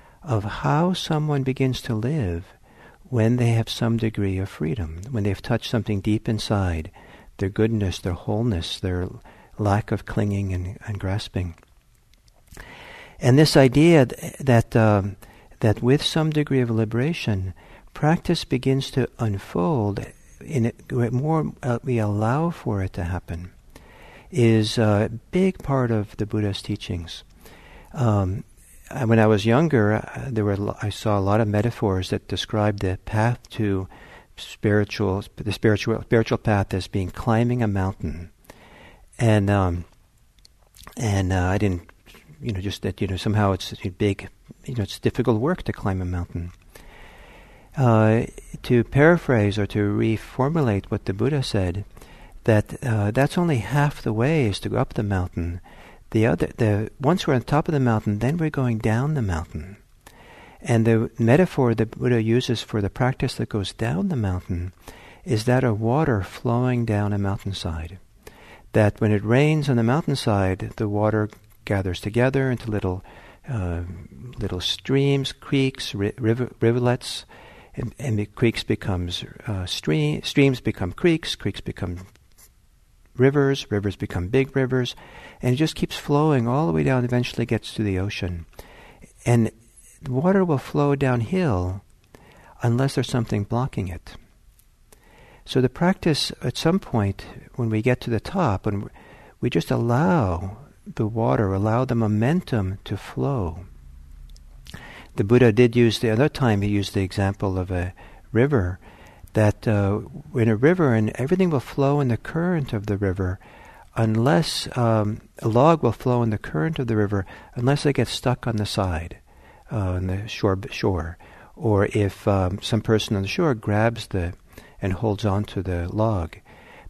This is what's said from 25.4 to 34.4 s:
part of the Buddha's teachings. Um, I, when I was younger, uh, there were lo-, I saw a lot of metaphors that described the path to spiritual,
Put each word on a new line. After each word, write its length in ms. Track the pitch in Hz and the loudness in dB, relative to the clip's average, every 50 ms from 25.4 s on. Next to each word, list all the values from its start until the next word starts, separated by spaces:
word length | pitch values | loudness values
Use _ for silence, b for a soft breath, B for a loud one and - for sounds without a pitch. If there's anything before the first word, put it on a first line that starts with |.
| 185 190 180 - | 2 2 0 -2
part 280 | - - 139 135 127 117 | -4 -2 0 0 2 2
of 260 | 117 107 101 - - - | 0 0 -2 -4 -6 -6
the 80 | 107 | -6
Buddha's 360 | 104 113 107 104 104 95 - | -2 -2 -2 0 0 -2 -4
teachings. 600 | - - 104 101 - - 101 87 85 - - - - - B B B B B B B B B B B B | -6 -6 -8 -6 -6 -6 -6 -6 -8 -10 -14 -16 -18 -20 B B B B B B B B B B B B
Um, 520 | B 170 127 113 107 101 98 90 95 120 - - - - - - - - - - | B 0 2 2 4 2 2 0 -2 -6 -8 -12 -20 -20 -20 -20 -20 -20 -16 -12
I, 160 | - 139 131 | -8 -4 0
when 140 | 110 113 113 | 4 4 6
I 80 | 110 | 6
was 180 | 107 110 101 98 | 6 6 4 4
younger, 500 | 113 117 131 170 165 147 120 104 104 107 | 4 4 4 4 4 4 4 4 4 2
uh, 340 | - - - - 123 120 139 | 0 -2 -6 -12 -10 -8 -6
there 140 | 120 110 104 | -2 -2 0
were 120 | 104 101 | 0 0
lo-, 200 | 98 101 104 - - | -2 -2 -4 -4 -4
I 100 | - 104 | -6 -6
saw 280 | 95 - - 113 104 101 | -6 -4 -2 0 0 2
a 20 | |
lot 200 | 95 98 101 110 | 2 2 2 2
of 80 | 117 104 | 2 2
metaphors 600 | 101 104 104 120 - - - 104 95 92 92 - | 0 0 0 0 -2 -2 0 0 0 0 -2 -2
that 180 | 104 101 - - | -4 -6 -4 -6
described 540 | - - - - - 110 104 104 101 98 | -8 -8 -6 -4 -2 0 0 0 0 0
the 160 | - 95 92 - - | -2 -2 -4 -4 -6
path 360 | - - 107 110 117 120 - - - | -4 -2 0 2 2 0 -2 -8 -14
to 380 | - - 110 104 98 95 95 - B B B B B B B B B | -6 -4 -2 0 0 -2 -4 -8 B B B B B B B B B
spiritual, 880 | - | -18